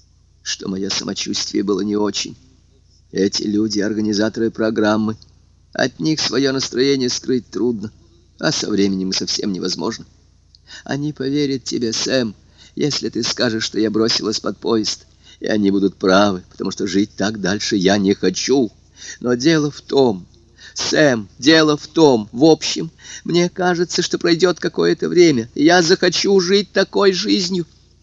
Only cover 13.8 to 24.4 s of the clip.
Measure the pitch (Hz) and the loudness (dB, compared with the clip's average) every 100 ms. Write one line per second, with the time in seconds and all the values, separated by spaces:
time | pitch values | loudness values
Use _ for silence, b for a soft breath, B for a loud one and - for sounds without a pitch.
13.8 | 110 107 113 - 101 107 - 98 - 113 | 0 0 0 0 -2 -4 -6 -6 -2 -2
14.8 | 101 - _ b b - - 107 98 98 | -2 -6 _ b b -10 -4 0 2 2
15.8 | 98 - 98 95 104 90 - - 95 - | 0 0 2 4 4 0 -8 -10 -8 -6
16.8 | 95 92 107 - 101 110 92 104 - 104 | -2 0 -2 -2 -4 -4 -4 -4 -2 0
17.8 | 92 104 98 101 92 92 - 139 113 - | 2 4 2 2 0 -2 0 0 0 -4
18.8 | _ B B - 123 123 143 160 147 - | _ B B -6 -2 0 2 2 0 -6
19.8 | - 139 127 95 - _ _ B B - | -2 2 2 0 -8 _ _ B B -8
20.8 | - 160 151 117 98 - 127 160 156 147 | -2 2 2 2 -4 -2 4 6 4 0
21.8 | - 165 151 117 104 117 160 156 - - | -2 4 6 6 0 4 4 4 0 -6
22.8 | 160 - B B - 170 175 - 180 170 | -8 -12 B B -2 0 0 0 0 0
23.8 | 175 - 165 165 170 160 | -2 -4 -4 -2 0 2